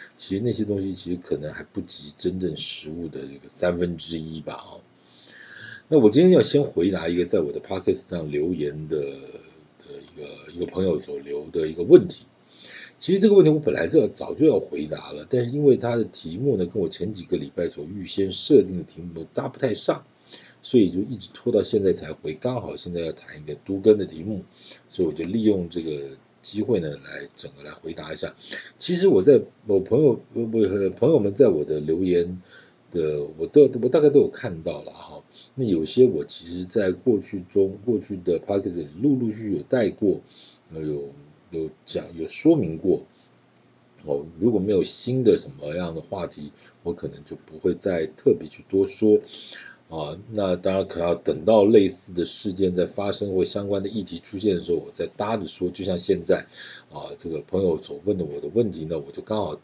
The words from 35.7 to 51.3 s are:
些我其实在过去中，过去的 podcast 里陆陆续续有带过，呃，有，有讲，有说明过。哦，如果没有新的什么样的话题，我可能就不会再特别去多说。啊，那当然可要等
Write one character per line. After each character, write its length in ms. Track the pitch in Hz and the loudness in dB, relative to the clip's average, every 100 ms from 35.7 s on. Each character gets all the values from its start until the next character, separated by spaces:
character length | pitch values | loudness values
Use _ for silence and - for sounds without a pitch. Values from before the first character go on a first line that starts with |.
| 82 | 0
些 220 | 78 123 127 | 2 6 6
我 180 | 82 | 4
其 240 | 71 - 85 | -6 -12 -12
实 160 | 87 | -10
在 300 | 92 117 92 | -4 0 0
过 260 | 90 131 104 | 0 2 0
去 240 | - 98 90 | 0 -10 -2
中， 260 | 101 95 101 | 0 0 0
过 160 | 110 107 | -2 -2
去 160 | - 95 | -4 -6
的 160 | 90 82 | -2 -2
podcast 360 | - 101 95 85 | 0 -2 -2 -6
里 120 | 73 80 | -10 -2
陆 160 | 139 131 | 0 2
陆 120 | 117 | -2
续 40 | 104 | -4
续 160 | 107 87 | -4 -6
有 60 | |
带 260 | - 127 101 | -2 0 0
过， 320 | - 101 78 - - - - _ | 0 0 -2 -6 -20 -20 -20 _
呃， 80 | 80 | -10
有， 280 | 78 73 69 71 71 _ _ | -8 -6 -10 -16 -20 _ _
有 180 | 85 78 - - | -10 -10 -12 -10
讲， 200 | 85 76 82 | -10 -8 -10
有 100 | 78 | -10
说 280 | - 156 160 | 0 2 4
明 220 | 87 80 | 2 -2
过。 260 | 95 85 - _ _ _ _ _ _ _ _ _ 76 | 0 0 -2 _ _ _ _ _ _ _ _ _ -6
哦， 200 | 71 80 80 | -6 -6 -2
如 120 | 110 | 0
果 80 | 107 | 0
没 120 | 98 | 2
有 120 | 95 | 0
新 400 | 80 - 123 131 | 0 -4 -4 0
的 140 | 113 85 | 4 4
什 120 | - | 0
么 240 | 69 73 85 | -12 -8 -6
样 180 | 87 80 | -6 -8
的 60 | |
话 260 | - 98 80 | -8 -8 -8
题， 240 | - 73 - - _ | -10 -16 -18 -20 _
我 100 | - | -8
可 140 | - 78 | -6 -8
能 160 | 71 76 | -12 -16
就 100 | 78 | -18
不 220 | - 78 | -18 -4
会 140 | 92 82 | -2 0
再 300 | 98 87 78 | -2 -2 -4
特 280 | - - | 0 2
别 140 | - 80 | 2 -2
去 160 | - - | -18 -2
多 180 | 95 98 | 2 2
说。 320 | - 107 107 - - - - - - - | 2 4 4 2 -16 -18 -18 -20 -20 -14
啊， 280 | 80 76 85 110 | -10 -8 -10 -8
那 240 | 107 98 90 | -2 0 0
当 180 | 95 | 0
然 140 | 95 - | 0 -2
可 120 | 85 | -2
要 140 | 85 | -2
等 320 | 82 - | -2 -2